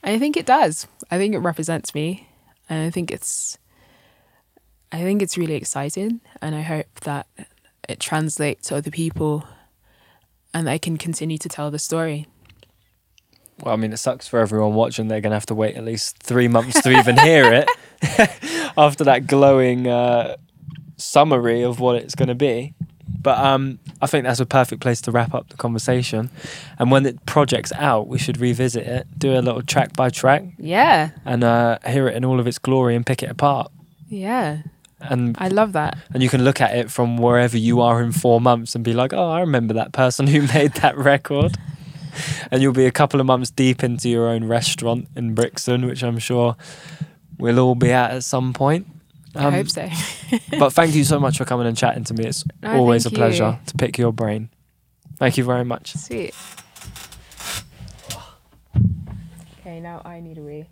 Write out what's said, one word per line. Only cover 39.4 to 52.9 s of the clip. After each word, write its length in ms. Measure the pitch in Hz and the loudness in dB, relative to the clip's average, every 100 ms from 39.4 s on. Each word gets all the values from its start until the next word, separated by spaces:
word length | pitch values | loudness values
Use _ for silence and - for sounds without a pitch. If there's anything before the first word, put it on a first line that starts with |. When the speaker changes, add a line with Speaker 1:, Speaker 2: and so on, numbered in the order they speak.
Speaker 2:
remember 320 | 175 131 113 110 | 0 0 0 -2
that 160 | 123 | -4
person 320 | - 127 - 139 | 0 0 2 2
who 140 | 147 | 4
<laughs> 120 | 143 | 4
made 200 | 143 147 - | 2 2 2
that 200 | 147 135 | 0 4
record." 600 | 139 139 - 143 - - - - - - - - - - - | 2 2 0 0 0 -2 -12 -16 -18 -16 -14 -10 -8 -8 -4
And 100 | 131 | 2
you'll 120 | 135 | 2
be 120 | 127 127 | 4 2
a 60 | |
couple 280 | - 147 143 | 4 2 4
of 60 | 131 | 2
months 240 | 127 123 | 2 0
deep 340 | - 131 123 | 0 0 2
into 260 | 127 117 123 | -2 -2 -2
your 180 | 117 117 | 0 0
own 160 | 117 | -2
restaurant 640 | 113 117 - - 117 120 117 - | -2 -2 -2 -4 -4 -4 -6 -6
in 180 | 120 | -4
Brixton, 540 | 110 120 - - 123 127 | -2 -2 -4 -2 -2 -2
which 160 | 127 | -4
I'm 160 | 123 117 | -4 -4
sure 360 | - 123 120 113 - - - - - _ _ - | -2 0 0 -2 -12 -20 -20 -14 -14 _ _ -6
we'll 180 | 120 120 | 0 4
all 160 | 127 | 4
be 180 | 123 123 | 4 4
at 200 | 127 120 | 4 2
at 120 | 127 | -2
some 300 | 123 127 127 | -4 -4 -4
point. 320 | 123 139 165 196 - _ _ - | 0 0 0 -4 -20 _ _ -16
Speaker 1:
I 120 | 147 143 | -2 0
Speaker 2:
Um, 80 | |
Speaker 1:
hope 160 | 139 139 | 0 -2
so. 200 | - 175 165 - - | -6 -8 -8 -8 -10
<laughs> 360 | - 233 - 302 | -4 -6 -4 2
Speaker 2:
but 120 | 139 | 4
thank 220 | 151 165 | 6 4
you 100 | 151 143 | 4 2
so 140 | 147 | 2
much 180 | 139 151 | 2 0
for 60 | 127 | -2
coming 200 | 123 117 | 0 0
and 100 | 113 | 0
chatting 280 | 123 123 | 0 -2
to 100 | 113 | -6
me. 120 | 113 113 | -4 -4
It's 180 | - - - | -6 -8 -8
Speaker 1:
No, 120 | 214 | -2
Speaker 2:
always 320 | 139 123 | 2 4